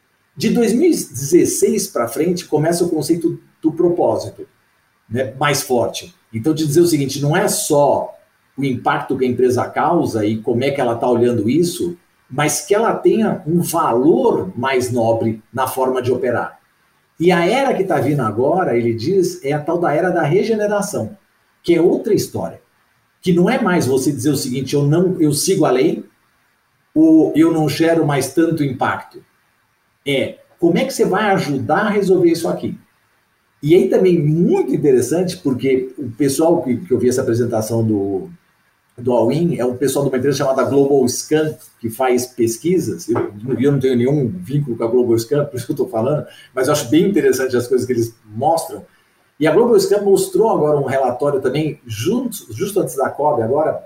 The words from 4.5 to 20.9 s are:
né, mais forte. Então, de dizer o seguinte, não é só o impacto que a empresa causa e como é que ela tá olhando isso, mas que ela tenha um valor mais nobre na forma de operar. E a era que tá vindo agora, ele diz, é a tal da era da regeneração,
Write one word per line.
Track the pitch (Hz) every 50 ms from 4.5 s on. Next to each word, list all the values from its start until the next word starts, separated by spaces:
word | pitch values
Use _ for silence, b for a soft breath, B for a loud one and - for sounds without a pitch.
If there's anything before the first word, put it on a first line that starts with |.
| _ _ _ _ _ _ _ _ _ _ _ _
né, | 107 123 135 - - 135
mais | 147 147 147 - -
forte. | - 127 120 113 - - - - - - _ _ _ -
Então, | 113 110 156 156
de | 147 160
dizer | 147 147 170
o | 170
seguinte, | 170 156 147 139 127 - 139 139
não | 143 156
é | 185 208 -
só | - - - - 156 143 117 113 - - - - - - _ _ _ _ _ _ _
o | - 139
impacto | 139 123 110 - 147 147 151 - - 139
que | 127 127
a | 123
empresa | 117 117 127 123 113 - -
causa | - - 120 135 151 175 170 135 113 - 110 101
e | 107 110
como | 110 - - 117 117 127
é | 139
que | 139 -
ela | 131 120 117
tá | 113 123 123
olhando | 123 113 120 120 120 107 98 110
isso, | 135 160 180 175 - - 92 87 175 - _ _ _ _ _ _
mas | 131 135 147 - - -
que | - - 202
ela | 214 226 208 170
tenha | - - 180 190 220 220 190 - - -
um | 147 170 175 -
valor | - - 165 160 135 120 123 131 156 208 247 - 226 - - - - -
mais | 117 127 135 135 127 120 - 120
nobre | 123 113 113 113 113 120 113 110 - - _
na | - 127 131
forma | - - 135 131 127 127 127 120
de | 117 127
operar. | - 135 123 117 101 - - - - _ _ _ _ _ _ _ _ _ _ _ -
E | 160 175 180
a | 170 170
era | 180 220 269 277 262 -
que | - 190
tá | - 165 139
vindo | - 143 151 143
agora, | 113 107 107 113 127 143 170 185 180 - 113
ele | 120 117 117 113
diz, | 110 107 156 196 196 170 - - - -
é | 135 151
a | 151
tal | 147 - 170 175
da | 170 147 143
era | 156 180 180
da | 175 170 160
regeneração, | 143 165 202 226 220 220 208 208 202 208 202 196 -